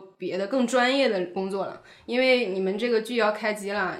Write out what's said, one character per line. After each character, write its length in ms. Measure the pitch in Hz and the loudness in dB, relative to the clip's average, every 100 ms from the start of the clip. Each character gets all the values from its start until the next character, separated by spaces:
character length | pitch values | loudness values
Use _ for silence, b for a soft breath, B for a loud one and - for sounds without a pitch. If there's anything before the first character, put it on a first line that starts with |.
| 185 _ | -8 _
别 200 | 180 185 | -6 -4
的 100 | 196 | -2
更 180 | 269 240 | 0 2
专 320 | 247 247 277 | 4 4 4
业 120 | 254 | 2
的 160 | 196 175 | 0 -2
工 180 | 196 190 | -4 -4
作 140 | 196 170 | -4 -6
了， 160 | - B B - | -8 B B -4
因 120 | 247 | 2
为 280 | 262 247 208 | 4 4 2
你 120 | 190 | -2
们 160 | 190 202 | -2 0
这 120 | 240 | 0
个 120 | 226 | 0
剧 160 | 226 240 | 0 2
要 160 | 214 | 2
开 200 | 214 220 | 2 -2
机 180 | 202 196 | -4 -4
了， 260 | 202 185 156 | -2 -4 -4